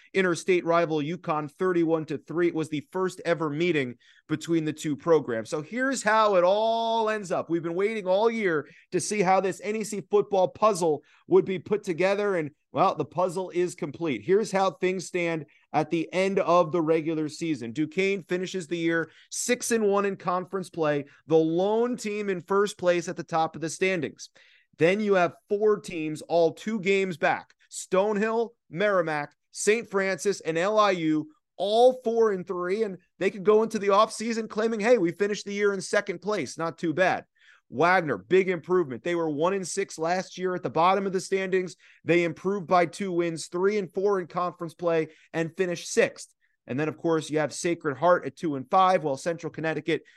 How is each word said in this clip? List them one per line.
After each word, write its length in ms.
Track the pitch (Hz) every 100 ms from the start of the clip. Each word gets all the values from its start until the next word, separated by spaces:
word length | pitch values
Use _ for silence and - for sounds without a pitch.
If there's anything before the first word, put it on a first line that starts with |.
| _
interstate 540 | 190 185 160 - 180 165
rival 320 | 170 165 156
uconn 520 | 147 175 - 151 147
thirty-one 540 | - 185 175 160 160 156
to 120 | 143
three. 300 | - 156 175
It 60 |
was 140 | 160 151
the 180 | 151 -
first 300 | 185 185 180
ever 240 | 165 160 156
meeting 460 | 147 175 151 127 117 _ _ -
between 380 | 151 160 165 156
the 60 |
two 240 | 151 160 139
programs. 520 | 170 156 127 113 107
So 140 | 156
here's 400 | 151 240 262 254
how 320 | 208 220 214
it 100 | 185
all 640 | 175 208 220 226 226 226 214
ends 240 | 214 180
up. 160 | 165 123
We've 140 | 170
been 120 | 160
waiting 320 | 170 208 226 185
all 220 | 190 233
year 400 | 226 196 156 - - _
to 80 | 180
see 220 | - 208
how 180 | 185 190
this 200 | 190 -
N 120 | 196 220
E 80 |
C 180 | 214 202 -
football 380 | 208 202 190 180
puzzle 540 | - 214 185 170 147 - _ -
would 200 | 185 175
be 120 | 185
put 260 | - 208
together, 520 | 202 156 185 202 208 185
and, 140 | 147 - _
well, 220 | 135 185
the 100 | -
puzzle 440 | 139 160 185 170 180
is 240 | 170 180
complete. 480 | - 160 135 165 113
Here's 280 | 110 196 220
how 200 | 190 190
things 340 | 185 185 190 156
stand 400 | 180 170 165 143 _ _
at 180 | 147 151
the 220 | 170 -
end 260 | 175 196 196
of 320 | 151 175 170
the 120 | 175
regular 480 | 156 165 151 156 151
season. 420 | - 165 139 117
Duquesne 520 | 117 156 185 196 196 156
finishes 380 | 180 185 185 156
the 100 | 170
year 340 | 165 165 160 - _
six 400 | - - 240 -
and 180 | 226 208
one 160 | 196
in 120 | 202 190
conference 520 | 185 180 180 190 180
play, 380 | 170 151 147 135 - -
the 80 | 160
lone 600 | 160 165 196 220 240 247
team 320 | 214 208 202
in 140 | 180
first 340 | - 196 202 -
place 320 | 180 175 170
at 80 | 170
the 80 |
top 300 | 156 165 160
of 80 | 151
the 80 | 156
standings. 580 | - 185 185 123 - - _ _ _ _ -
Then 220 | 160 202
you 140 | 208
have 180 | 190 170 - _
four 320 | 208 214 208
teams, 400 | - 170 156 151
all 320 | - 165 165
two 280 | 160 220 220
games 360 | 180 196 190 156
back. 380 | 175 113 - _ _
Stonehill, 800 | - - 185 208 202 220 226 226 - _
Merrimack, 640 | 160 208 190 160 151 147 _ _
Saint 400 | - - 226 -
Francis, 520 | 196 190 185 208 190
and 160 | 156 165
L 200 | 185 214
I 120 | 208
U, 380 | 185 160 156 151 _ _ -
all 460 | 196 220 254 254
four 280 | 226 226 220
and 140 | 190 175
three, 360 | 180 180 208
and 160 | 220 180 _ -
they 120 | 190
could 120 | 208
go 200 | 185 214
into 160 | 226 220
the 80 | 196
offseason 640 | 196 220 - 226 226 220
claiming, 300 | 208 226 226
"Hey, 180 | 214 247
we 140 | 170
finished 340 | 160 208 202 202
the 80 |
year 180 | 202 208
in 80 | 196
second 400 | - 208 202 175
place. 380 | 185 208 123 -
Not 180 | 165 -
too 160 | 170
bad." 320 | 151 180 113 - _ _ _ _
Wagner, 480 | 117 170 185 156 104
big 320 | 98 185 185
improvement. 520 | 175 160 180 151 117
They 120 | 175
were 160 | 170 160
one 240 | 143 170
and 120 | 196 175
six 320 | 196 190 -
last 380 | 160 180 185 -
year 180 | 185
at 80 | 180
the 60 | 170
bottom 380 | 147 180 196 196
of 80 |
the 60 | 185
standings. 560 | - 196 190 185 180 - _ _
They 200 | - 175
improved 420 | 170 160 185 202 156
by 180 | 180
two 280 | 175 - 196
wins, 340 | 170 170 165 -
three 320 | 175 190 214
and 120 | 185
four 260 | 196 202 190
in 60 | 170
conference 480 | 180 180 165 170
play, 340 | - 170 165 160 - _
and 240 | 165 165 175
finished 340 | 185 170 -
sixth. 440 | 226 190 - - _ _ _ -
And 120 | 131
then, 100 | 156
of 100 | 151
course, 320 | 170 160 147
you 80 | 151
have 160 | 147
Sacred 420 | - 175 165 156 127
Heart 300 | 170 180 139
at 100 | -
two 200 | 170 135
and 120 | 123
five, 340 | 190 185 185
while 120 | 151 135
Central 340 | 175 165 156
Connecticut 520 | - 160 156 156 151 -